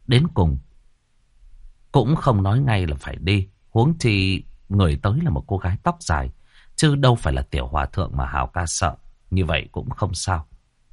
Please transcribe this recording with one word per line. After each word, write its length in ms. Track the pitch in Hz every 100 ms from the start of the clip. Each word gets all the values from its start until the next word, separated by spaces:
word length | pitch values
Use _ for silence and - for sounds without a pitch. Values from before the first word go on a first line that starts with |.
| -
Đến 200 | 120 165
cùng 240 | - 82 67 - - _ _ _ _ _ _ - - - - _
cũng 240 | 139 117 160
không 260 | 139 101
nói 180 | 95 120
ngay 260 | 139 101 85
là 100 | 71
phải 180 | - -
đi. 280 | 87 101 95 _ _
Huống 280 | 113 139 165
chi 460 | 120 101 95 95 - - -
người 300 | 101 87 69
tới 180 | 101 131
là 80 | 170
một 140 | 71 -
cô 120 | 98
gái 180 | 87 101
tóc 140 | 175 170
dài, 300 | - 76 65 - _ - - -
chứ 180 | 156
đâu 200 | 139 131
phải 180 | 120 80
là 100 | 65
tiểu 240 | - 71 67
hòa 200 | 73 69
thượng 300 | - 78 65
mà 100 | 67
Hào 200 | 71 64
ca 200 | 87 85
sợ. 300 | - 87 - - - -
Như 140 | 92
vậy 240 | 82 78 -
cũng 180 | - -
không 240 | - 92
sao. 320 | 87 - 85 - - _ _ _